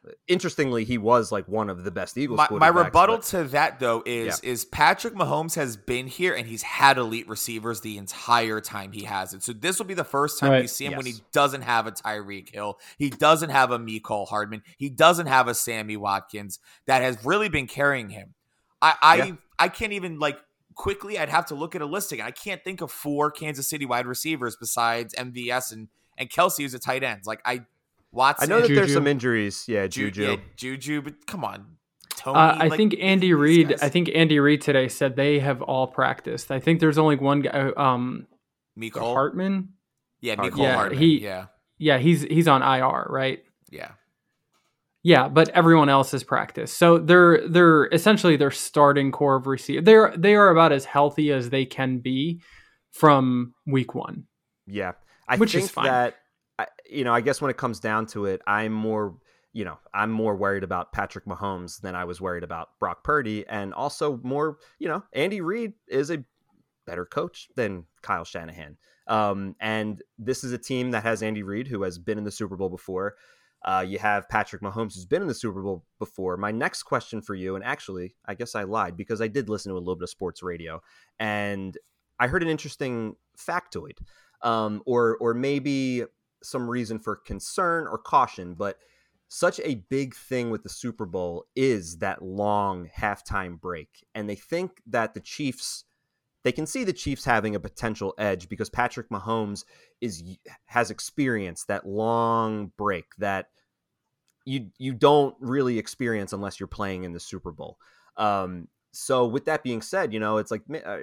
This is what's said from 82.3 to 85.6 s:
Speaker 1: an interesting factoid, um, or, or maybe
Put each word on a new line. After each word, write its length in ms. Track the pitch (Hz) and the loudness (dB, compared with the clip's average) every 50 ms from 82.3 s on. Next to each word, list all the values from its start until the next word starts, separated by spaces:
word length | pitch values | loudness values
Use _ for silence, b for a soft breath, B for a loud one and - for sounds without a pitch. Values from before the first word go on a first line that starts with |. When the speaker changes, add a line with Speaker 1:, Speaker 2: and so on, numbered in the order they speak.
| 143 185 170 | 0 0 -2
Speaker 1:
an 80 | 165 | -2
interesting 640 | 160 151 - 147 - - 147 131 123 117 113 107 104 - _ _ _ - | -2 -4 -6 -10 -10 -8 -6 -6 -6 -6 -6 -8 -10 -14 _ _ _ -14
factoid, 600 | - - 170 175 - _ - 87 80 104 - - - - _ _ _ _ _ _ - | -10 -8 -6 -6 -8 _ -12 -14 -14 -14 -16 -20 -20 -20 _ _ _ _ _ _ -4
um, 400 | 117 117 113 110 107 107 104 - | -2 -2 0 -2 -4 -4 -6 -4
or, 320 | - 123 120 120 113 113 - | -2 0 2 2 2 0 0
or 140 | 120 117 117 | 0 -2 -2
maybe 680 | 120 127 139 143 143 | 0 -2 -2 -2 -2